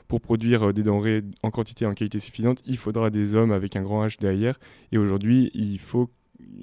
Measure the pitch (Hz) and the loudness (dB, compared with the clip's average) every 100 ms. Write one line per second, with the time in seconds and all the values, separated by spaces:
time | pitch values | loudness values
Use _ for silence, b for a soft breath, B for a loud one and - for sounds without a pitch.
0 | _ 117 - 113 113 120 104 101 107 101 | _ -6 -2 0 2 2 2 2 2 2
1 | 107 110 104 - 110 113 110 - 110 98 | 2 0 -2 -6 -4 -4 -6 -4 -4 -2
2 | 107 107 - - 113 127 - 127 - 110 | -4 -4 -8 -2 0 0 -4 -6 -4 0
3 | 110 107 104 107 113 101 95 101 95 107 | 0 0 2 2 4 2 -2 -4 -2 -2
4 | 107 - 101 95 113 135 B B B 110 | -2 -2 -2 0 0 -4 B B B 0
5 | 101 98 107 127 127 - 104 98 - 123 | 2 2 2 4 4 0 -4 -4 -4 -2
6 | 123 - _ _ - 98 | -2 -6 _ _ -20 -10